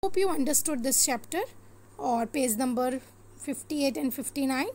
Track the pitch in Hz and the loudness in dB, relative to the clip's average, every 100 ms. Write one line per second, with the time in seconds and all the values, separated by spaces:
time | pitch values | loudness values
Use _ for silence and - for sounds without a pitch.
0 | 392 359 381 311 262 285 - 285 240 262 | 2 2 2 2 2 2 2 -2 0 2
1 | - 247 - 349 466 - - - - - | 2 0 -2 -2 -2 -8 -20 -20 -20 -8
2 | 262 233 233 294 254 214 262 240 254 254 | -2 0 0 0 0 2 0 0 0 -2
3 | - - - - - 277 - 302 277 269 | -8 -20 -20 -12 -8 -8 -4 0 0 0
4 | 277 226 - - 269 262 339 | -4 -4 -6 -2 0 0 -2